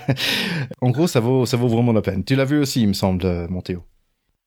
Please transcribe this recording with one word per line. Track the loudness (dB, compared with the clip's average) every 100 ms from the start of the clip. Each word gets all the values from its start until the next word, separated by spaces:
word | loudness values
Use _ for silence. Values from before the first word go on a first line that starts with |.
| -2 -2 -2 -2 -4 -4 -6 -2
En | 0
gros, | 2 2
ça | 2
vaut, | 2 2 2
ça | 0
vaut | 2
vraiment | 2 4
la | 2
peine. | 0 -2
Tu | 0 0
l'as | 2
vu | 2
aussi, | 0 2
il | 2
me |
semble, | 2 0 0 0
euh, | -2 -4
mon | -8
Théo. | -6 -10 -10 _ _ _ _ _